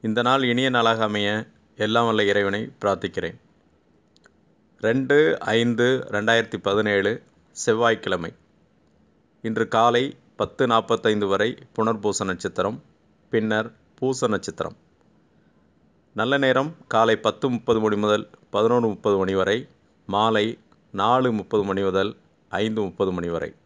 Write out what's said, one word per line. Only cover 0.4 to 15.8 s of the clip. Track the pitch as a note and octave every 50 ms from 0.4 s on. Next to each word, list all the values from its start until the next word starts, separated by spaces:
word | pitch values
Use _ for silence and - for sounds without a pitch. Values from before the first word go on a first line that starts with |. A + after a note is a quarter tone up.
| C3+
இனிய | B2 A#2+ B2 C3 C3
நாளாக | B2+ A#2+ A#2 A2+ A2+ A2+ A2
அமைய | G#2+ G#2 G#2 G#2 G2+ G#2 G#2+ A#2 - _ _ _ _ _
எல்லாம் | - A2 G#2+ A2 A#2 A#2
வல்ல | A#2 A2 G#2+ G#2+
இறைவனை | G2+ G2+ G#2 G2+ G2 G2 G#2 A2+ - - _
பிரார்த்திக்கிறேன். | - G2+ G2 F#2 - G2 - - F2 E2+ F2 - _ _ _ _ _ _ _ _ _ _ _ _ _ _ _ _ _ - _ _ _ _ _ _ _ _ _ _
ரெண்டு | - A2 A#2 C3+ C3+ B2+ C#3 D3 D#3 E3 D#3 -
ஐந்து | - - G#2+ A2+ A#2 A#2+ A#2+ A2 A#2+ B2 C3 - - -
ரெண்டாயிரத்தி | - G#2 G#2 A2 A2+ A#2 A2+ A2 -
பதினேழு | G2+ - G2 G2 G#2 G#2+ G#2+ G#2 G2+ G2 G#2 A2+ B2 - _ _ _ _ _ _
செவ்வாய்க்கிழமை. | - - - A2 A2 A#2+ A#2 A2+ G#2+ - G2+ F#2+ F2 E2+ E2+ - _ _ _ _ _ _ _ _ _ _ _ _ _ _ _ _ _ _ _ _ _ _
இன்று | A2+ A2 A2 A2+ -
காலை | - A2+ A2+ A#2+ A#2+ A#2+ C3 C#3+ - _ _ _ _
பத்து | - G#2+ G2+ - - C#3
நாற்பத்தைந்து | A#2+ A#2 A2+ A2 - A2+ A2 - A2+ G#2+ G#2 G2+
வரை | G2 F#2+ G2 G#2 A2+ B2+ - - - _ -
புனர்பூச | A2 A2 A2+ G#2+ G2+ G#2+ G2 - G#2
நட்சத்திரம், | F#2+ F#2 F2 - G2+ - - F#2 G2 A#2 - - _ _ _ _ _ _ _ _ _
பின்னர் | - A#2 A2 A2 A2 G#2+ A2 A#2 - _ _ _ _
பூச | - - C3 C3+ C3 -
நட்சத்திரம். | A#2+ G#2+ F#2+ - - E2+ - D#2+ E2 - _ _ _ _ _ _ _ _ _ _ _ _ _ _ _ _ _ _ _ _ _